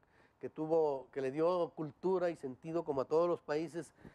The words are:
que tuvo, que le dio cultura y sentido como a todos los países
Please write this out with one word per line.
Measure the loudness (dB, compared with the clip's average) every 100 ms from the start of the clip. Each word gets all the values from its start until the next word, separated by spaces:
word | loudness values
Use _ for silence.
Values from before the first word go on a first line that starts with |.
| _ _ _ _
que | -12
tuvo, | -8 0 4 4 0 -4
que | -4
le | -4
dio | 0 2 2 0 -4
cultura | -8 -4 0 2 0
y |
sentido | -2 -8 -10 -6 -4
como | -2 -2
a |
todos | 2 4 4
los | 0
países | -2 -2 -2 -6 -10 -16 -20